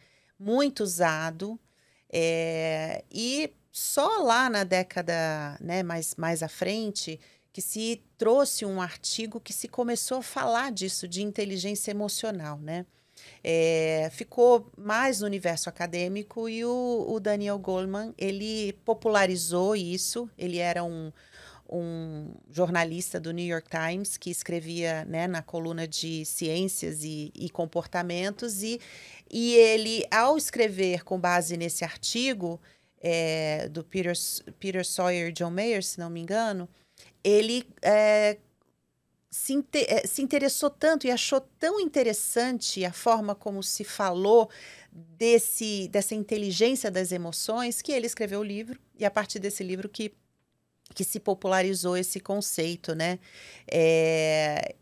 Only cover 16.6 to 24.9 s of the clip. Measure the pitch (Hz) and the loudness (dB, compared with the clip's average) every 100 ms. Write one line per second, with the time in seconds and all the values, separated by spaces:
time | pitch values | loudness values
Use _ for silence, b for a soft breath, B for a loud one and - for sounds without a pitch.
16.6 | 233 247 247 233 - 220 196 208 202 202 | -2 0 0 0 -2 -2 0 0 0 -4
17.6 | 185 185 190 196 226 - 196 196 214 220 | -2 -2 -2 -4 -8 -6 -4 -4 -4 -4
18.6 | 208 202 - 220 226 208 190 180 165 175 | -4 -6 -2 0 4 6 6 2 0 2
19.6 | 185 214 175 180 - 233 240 - 180 170 | 2 2 0 -2 -2 -4 -8 -8 -6 -2
20.6 | 175 175 170 165 160 156 B B B B | -2 0 -2 -6 -10 -12 B B B B
21.6 | _ 175 170 165 160 151 151 - _ 147 | _ -6 -4 -6 -8 -8 -10 -14 _ 0
22.6 | 175 175 165 165 180 175 160 170 175 165 | 2 2 2 -2 -4 -6 -6 -4 -2 -4
23.6 | - 165 165 180 196 - - 175 - 170 | -4 -4 -2 -4 -6 -6 -6 -8 -4 -6
24.6 | 160 170 165 | -4 -4 -2